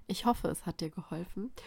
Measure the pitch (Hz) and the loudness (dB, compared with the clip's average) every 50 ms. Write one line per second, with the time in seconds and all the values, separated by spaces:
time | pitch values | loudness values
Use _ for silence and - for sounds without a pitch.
0 | - - 190 - - 240 240 - - - 156 - - 175 165 - 170 156 - - | -4 -4 -2 4 6 6 6 6 4 0 0 0 -2 -2 -2 0 -2 -2 -2 -4
1 | 160 - 160 160 180 - - 190 202 262 - - - | -6 -4 -4 -4 -4 -4 -4 -4 -4 -4 -6 -10 -12